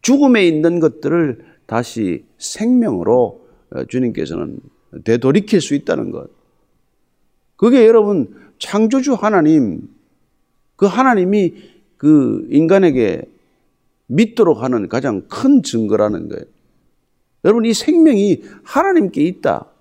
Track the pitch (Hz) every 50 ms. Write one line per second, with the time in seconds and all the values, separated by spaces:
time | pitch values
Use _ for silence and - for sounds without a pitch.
0 | - - 254 277 285 269 247 220 190 175 160 151 156 170 175 175 160 156 113 -
1 | - 139 156 175 165 147 120 - - _ _ _ _ _ 110 113 123 - - 117
2 | 110 92 85 64 - _ _ _ - - - - 214 240 254 247 233 208 123 90
3 | 85 90 117 127 123 101 - - _ _ _ _ _ _ - 65 65 - - 127
4 | 127 120 107 - 78 69 82 87 - - - - - - _ _ _ _ - 76
5 | 85 - 113 123 117 135 143 190 202 208 - 185 147 - 143 143 - - 180 143
6 | 123 95 - - - - _ _ _ _ _ _ _ _ _ _ _ _ _ _
7 | _ _ _ _ _ _ _ _ _ _ _ _ - 233 240 269 226 220 226 226
8 | 208 202 208 175 127 - - - - _ _ _ - - - 208 220 220 233 269
9 | 254 285 262 196 - 214 214 190 156 151 160 156 127 104 82 - - - _ _
10 | _ _ _ _ _ _ _ _ _ _ _ _ _ _ _ _ 196 202 175 208
11 | - 269 247 196 180 185 202 208 196 165 - - - - _ _ _ _ _ _
12 | - 147 156 147 135 117 107 104 - 117 - 143 160 160 190 196 196 175 135 127
13 | 113 101 82 78 - - _ _ _ _ _ _ _ _ _ _ _ _ _ _
14 | _ _ 139 151 233 214 226 - 220 170 143 104 113 131 127 117 101 82 104 120
15 | 131 139 107 95 90 _ - - - 269 285 262 180 - - 117 110 101 104 101
16 | 104 107 104 85 80 78 - - - _ _ _ _ _ _ _ _ _ _ _
17 | _ _ _ _ _ _ _ _ _ 175 214 233 220 233 226 - - - 320 339
18 | 320 320 269 196 202 208 175 - - - - - _ - - 269 339 392 381 339
19 | 208 185 - 139 147 170 185 - - 151 85 57 - _ _ _